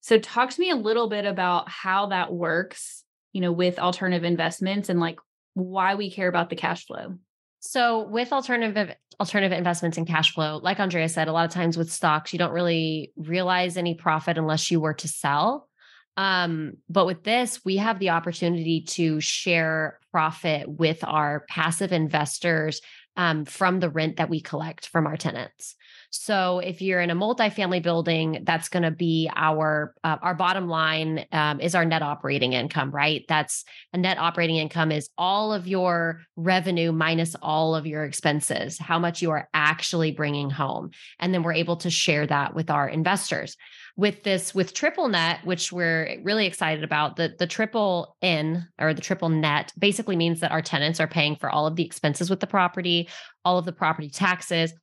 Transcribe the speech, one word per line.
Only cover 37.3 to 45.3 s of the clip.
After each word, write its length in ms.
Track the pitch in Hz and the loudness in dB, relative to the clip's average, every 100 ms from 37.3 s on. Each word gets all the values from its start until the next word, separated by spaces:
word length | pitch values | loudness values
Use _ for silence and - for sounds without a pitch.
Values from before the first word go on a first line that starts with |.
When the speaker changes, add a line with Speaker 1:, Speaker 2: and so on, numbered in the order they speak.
| 170 | -2
Speaker 2:
all 340 | 156 156 160 | -2 2 2
of 120 | 160 156 | 2 -2
your 180 | 151 | -6
expenses, 760 | 147 143 160 147 - - - 165 | -6 0 2 2 0 -2 -4 -8
how 200 | 160 170 | -2 0
much 240 | 170 170 | 0 0
you 80 | 170 | 0
are 180 | 156 - | -2 0
actually 580 | 156 151 160 - 170 160 | 4 4 4 0 0 0
bringing 380 | 147 151 143 143 | 0 -2 0 -2
home. 400 | 139 135 - - - - - | -2 -2 -2 -8 -14 -20 -4
And 140 | 175 | 0
then 100 | 185 | 0
we're 120 | 165 | 0
able 220 | 160 170 170 | 0 0 -2
to 120 | 180 | 0
share 360 | 165 - 151 147 | 0 2 2 2
that 280 | 147 139 | 0 0
with 160 | - 165 | -2 0
our 160 | 147 139 | 0 2
investors. 720 | 160 165 202 - 151 - - - - - - | 0 2 0 0 -4 -6 -12 -20 -20 -18 0
With 260 | 202 202 | 0 0
this, 300 | 208 185 180 | -2 0 0
with 200 | 190 180 | -2 -2
triple 340 | - 294 - 294 | 0 -2 0 0
net, 320 | 190 165 | 2 2